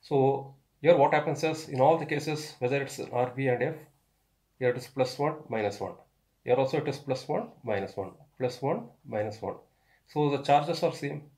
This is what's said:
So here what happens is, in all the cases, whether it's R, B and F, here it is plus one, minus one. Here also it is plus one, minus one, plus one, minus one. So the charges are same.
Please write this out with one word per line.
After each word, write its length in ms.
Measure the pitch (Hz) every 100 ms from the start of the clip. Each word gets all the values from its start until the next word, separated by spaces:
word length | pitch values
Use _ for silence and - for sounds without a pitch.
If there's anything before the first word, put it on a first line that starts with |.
So 540 | - 143 135 139 - - _ _
here 160 | 147 170
what 160 | 143
happens 300 | 151 151 139
is, 260 | 156 156 -
in 120 | 127
all 180 | 135 160
the 80 | 147
cases, 480 | 147 - 151 - -
whether 200 | 127 139
it's 200 | 135 - -
R, 200 | 120 123 127
B 120 | 131
and 140 | 120
F, 120 | 131 156 - _ _ _ _ _ _ _
here 100 | 127
it 60 | 123
is 100 | -
plus 320 | - 127 -
one, 160 | 147 151 -
minus 300 | 113 104 98
one. 140 | 95 87 _ _ _ _
Here 100 | -
also 240 | 123 131 156
it 100 | 143
is 100 | 131
plus 280 | - 131 -
one, 220 | 151 240 -
minus 320 | 113 101 98 -
one, 160 | 92 - - _
plus 240 | 127 -
one, 220 | 139 175 - _ -
minus 360 | 110 107 104
one. 140 | 95 - _ _ _ _ _
So 240 | 151 147
the 120 | 139
charges 400 | 139 143 151 165
are 80 | 170
same. 320 | - 143 147 -